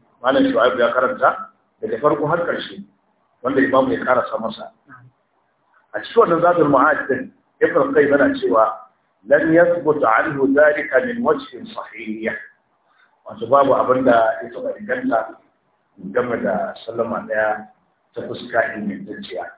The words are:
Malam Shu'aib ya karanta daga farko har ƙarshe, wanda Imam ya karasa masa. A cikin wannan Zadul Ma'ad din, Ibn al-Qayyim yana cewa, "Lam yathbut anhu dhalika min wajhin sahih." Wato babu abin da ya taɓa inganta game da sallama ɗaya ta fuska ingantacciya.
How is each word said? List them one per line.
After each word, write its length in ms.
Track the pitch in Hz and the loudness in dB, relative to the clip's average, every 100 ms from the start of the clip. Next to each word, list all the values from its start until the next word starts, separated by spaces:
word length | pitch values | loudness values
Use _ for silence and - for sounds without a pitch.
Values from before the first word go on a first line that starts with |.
| _ _ | _ _
Malam 220 | 123 135 131 | 0 2 2
Shu'aib 240 | 117 123 120 | 4 2 4
ya 140 | 117 | 0
karanta 580 | 123 131 110 139 - - _ _ _ | 2 0 2 2 0 -6 _ _ _
daga 160 | 113 113 | -8 0
farko 260 | 147 - 147 | 0 0 0
har 100 | 170 | -2
ƙarshe, 400 | - 113 - 98 - _ _ _ _ _ | -2 -6 -8 -14 -18 _ _ _ _ _
wanda 200 | 123 143 | -4 0
Imam 240 | 135 131 131 | 2 2 2
ya 120 | 113 | 0
karasa 320 | 127 123 - 110 | 0 0 0 -4
masa. 280 | 113 107 - _ _ 123 127 _ _ _ _ _ _ _ _ 107 | -6 -10 -16 _ _ -20 -20 _ _ _ _ _ _ _ _ -12
A 40 | |
cikin 160 | - 226 190 | -2 2 4
wannan 140 | 165 | 4
Zadul 240 | 175 175 147 | 4 4 4
Ma'ad 380 | 135 151 147 135 | 4 4 2 -2
din, 240 | 131 - _ _ - | -4 -6 _ _ -2
Ibn 160 | 165 151 | 0 2
al-Qayyim 340 | 139 151 143 | 2 2 4
yana 240 | 139 139 135 | 4 2 0
cewa, 300 | 127 113 107 - - _ _ _ 104 | 0 2 2 -2 -14 _ _ _ 0
"Lam 260 | 147 160 | 2 4
yathbut 500 | 165 175 170 151 151 | 4 4 2 0 0
anhu 480 | 120 113 160 139 139 | 2 2 0 0 2
dhalika 520 | 139 151 147 - 131 123 | 4 4 2 0 -2 -2
min 160 | 117 | -2
wajhin 420 | 120 143 - 117 110 | -2 -2 -6 -16 -16
sahih." 640 | 110 101 110 107 107 110 98 - _ _ _ _ _ _ _ - | -14 -16 -14 -12 -8 -8 -8 -14 _ _ _ _ _ _ _ -20
Wato 220 | 107 113 | -12 0
babu 240 | 139 135 | 2 4
abin 300 | 117 120 127 | 2 2 2
da 320 | 127 117 113 - | 4 4 2 -2
ya 60 | 120 | -8
taɓa 260 | 127 123 104 | -10 -10 -8
inganta 600 | 104 127 127 - - - _ _ _ _ _ - - | -8 -6 -2 -2 -4 -12 _ _ _ _ _ -18 -6
game 320 | 120 123 113 | -4 -4 -4
da 300 | 104 92 82 - - | -2 -4 -6 -10 -10
sallama 380 | 117 117 90 - | -6 -6 -6 -6
ɗaya 400 | 107 107 107 107 _ _ _ _ | -2 -2 -4 -10 _ _ _ _
ta 80 | 117 113 | -14 -12
fuska 480 | 110 120 117 110 107 | -12 -4 -2 -2 -4
ingantacciya. 720 | 104 95 - 101 101 90 85 | -8 -10 -12 -16 -12 -12 -12